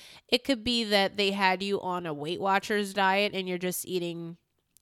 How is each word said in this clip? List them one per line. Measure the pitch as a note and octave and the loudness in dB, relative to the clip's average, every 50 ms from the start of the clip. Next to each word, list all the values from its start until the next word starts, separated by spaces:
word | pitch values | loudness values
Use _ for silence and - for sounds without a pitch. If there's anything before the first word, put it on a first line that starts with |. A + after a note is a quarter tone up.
| - - - - _ - | -20 -20 -20 -20 _ 0
It | - B3+ - | 0 0 2
could | - C#4 A3+ | 2 0 0
be | G#3 A#3+ A#3+ A#3 A#3 | 0 0 0 0 2
that | G#3 G#3 G3+ G3 F#3+ G3 | 4 4 4 4 4 2
they | G3 G3+ G3 | 0 0 2
had | G3 G3+ G3 F#3 F#3 F#3 | 2 4 4 2 2 2
you | F#3+ G3 G3+ - | 0 -2 -2 -2
on | - F#3 F3+ F3+ F3 | -2 -2 -4 -4 -4
a | E3+ D3+ | -4 -4
Weight | C#3+ C#3+ D#3 F3 C#3 | -4 -4 -6 -4 -2
Watchers | - G3 F#3+ G3 G3 - A3 G#3 G#3 G3 F#3+ | 0 2 2 2 2 0 -2 -2 -2 -2 0
diet | G3+ G3 F#3+ F#3+ G3 G3+ G#3 - | 0 2 2 4 2 2 0 -2
and | F#3+ F#3 F#3 | -4 -4 -4
you're | F3+ F3 | -4 -2
just | F3+ F3+ F3 - - | -2 -4 -4 -4 -6
eating | - F#3 F#3 E3+ F3 E3 E3+ E3 E3 E3+ - _ _ _ _ _ _ _ _ | -4 -4 -4 -4 -4 -6 -8 -10 -10 -12 -16 _ _ _ _ _ _ _ _